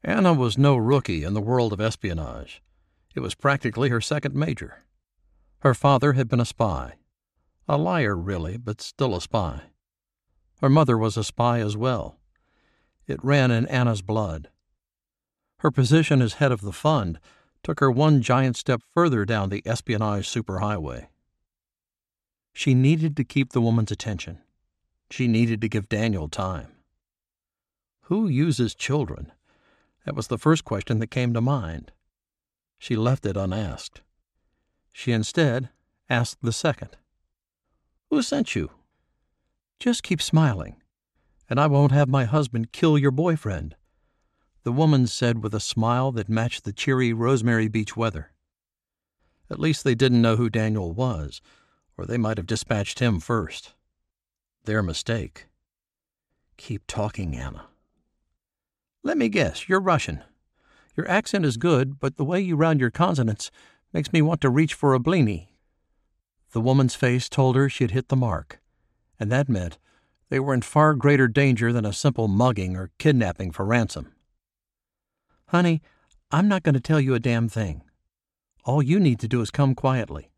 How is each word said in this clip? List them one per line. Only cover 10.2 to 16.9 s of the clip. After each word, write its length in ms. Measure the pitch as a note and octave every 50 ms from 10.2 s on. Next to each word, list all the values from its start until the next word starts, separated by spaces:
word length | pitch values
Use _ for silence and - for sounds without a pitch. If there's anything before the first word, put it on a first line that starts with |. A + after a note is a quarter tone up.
| _ _ _ _ _ _ _ _
Her 80 | - C#3
mother 280 | C3+ D#3 D#3 C3 A#2+
was 200 | A2 A2 A2+ G#2+
a 80 | A#2 G#2+
spy 340 | - - - A#2+ A#2+ A#2+ A#2+
as 180 | A2 G#2 G#2
well. 440 | G#2+ A#2 C3 B2+ G#2 - - - _ _ _ _ _ _ _ _ _ _ _ _ _ _ _ _ _ _ -
It 100 | C#3 - -
ran 260 | C3 C#3+ C#3+ C3 B2+
in 160 | A#2+ A2+ A#2
Anna's 340 | - - B2+ B2 A#2+ A2+ G2+
blood. 480 | F#2 F#2 G#2+ A2 G#2+ F#2+ D#2+ D#2 D2+ - _ _ _ _ _ _ _ _ _ _ _ _ _ _ _ _ _ _ _ _ _ _
Her 140 | - D#3 B2
position 500 | - C3 G#2+ C#3+ D#3+ D#3+ - D3+ C3+ B2
as 120 | A2 -
head 180 | - D3+ C3+ B2+
of 80 | G#2
the 120 | G2 G2+ F#2
fund 460 | - - D3+